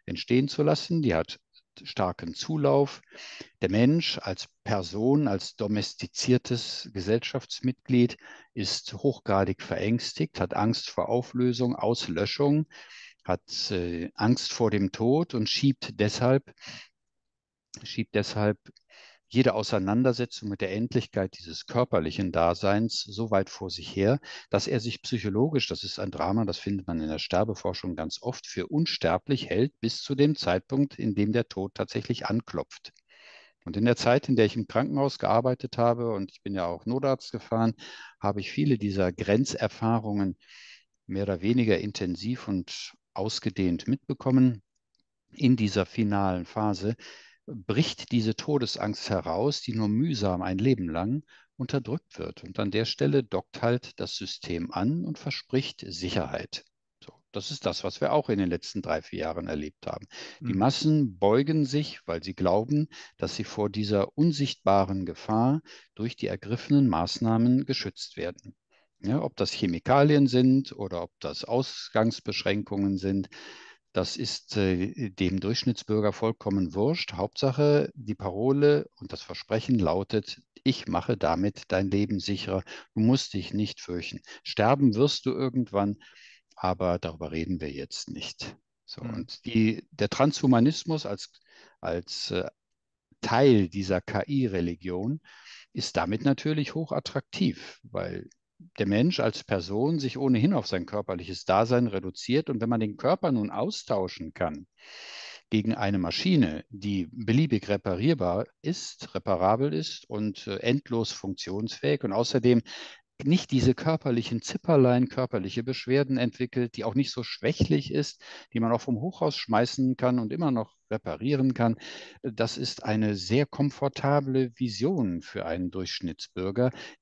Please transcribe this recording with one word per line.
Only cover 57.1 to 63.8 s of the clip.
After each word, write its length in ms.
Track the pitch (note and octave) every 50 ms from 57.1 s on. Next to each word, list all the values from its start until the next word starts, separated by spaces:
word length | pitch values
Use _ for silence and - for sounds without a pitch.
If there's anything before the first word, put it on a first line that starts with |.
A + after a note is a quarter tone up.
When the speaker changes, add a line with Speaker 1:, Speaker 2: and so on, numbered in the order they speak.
| - _ _ _ -
Speaker 1:
das 180 | G2+ - -
ist 140 | D3 - -
das, 180 | F#2+ E2+ - -
was 160 | F#2+ - -
wir 140 | - - C3+
auch 160 | D3+ C#3 -
in 100 | A2+ G2+
den 100 | G2 F2+
letzten 320 | F2 E2+ - - - G2+
drei, 200 | F2 - D#2 D#2+
vier 180 | - - - -
Jahren 280 | D2+ D#2+ D#2+ F2 D#2+ -
erlebt 400 | - D2+ D2+ D2+ - _ - -
haben. 200 | - - - - - - - - - - - A#2+
Die 60 | G#2+
Speaker 2:
Mhm. 60 | F#2+
Speaker 1:
Massen 600 | G#2 C3+ C#3+ - - D#3 D#3 D3+ C#3+ A#2 F#2+ F2
beugen 460 | G2 G2+ A2 B2+ C#3+ D3 D#3+ D#3 D3
sich, 340 | B2+ C3+ D3 D3+ - - - _
weil 180 | - E2+ E2+ -
sie 100 | F#2 F#2
glauben, 540 | - F#2 F2+ F2 G#2 A2 B2 D3 D3 D#3+ D#3 - - - - _ -
dass 180 | - G2 -
sie 80 | - G#2
vor 260 | - - - G#2 G#2
dieser 480 | G2 G#2+